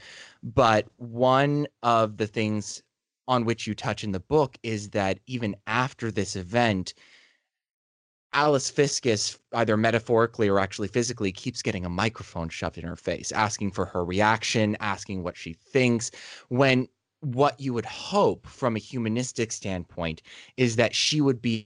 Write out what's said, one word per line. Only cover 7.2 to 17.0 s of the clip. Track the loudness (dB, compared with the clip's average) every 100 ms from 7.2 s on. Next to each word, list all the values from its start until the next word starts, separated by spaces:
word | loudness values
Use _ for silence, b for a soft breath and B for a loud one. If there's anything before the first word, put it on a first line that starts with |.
| b b b _ _ _ _ _ _ _ _
Alice | 2 4 4 2
Fiscus, | 2 2 2 0 0 -2 -8 _
either | -2 2 2
metaphorically | 2 2 2 2 2 2 2
or | 2
actually | 0 -2 -4
physically, | -2 -2 -2 -4
keeps | -4 -8 -6
getting | -4 -4 -4
a |
microphone | -2 -2 -4 -12 -8 -8
shoved | -6 -8 -8
in | -10
her | -10
face, | -6 -6 -4
asking | -2 -2 -2 -6
for | -4 -4
her | -2
reaction, | -2 2 4 2 0 0 0 0
asking | -4 -6 -8 -8
what | -8 -10
she | -12
thinks, | -14 _ 2 2 2 -2 B B B B
when | 2 4 4 0 _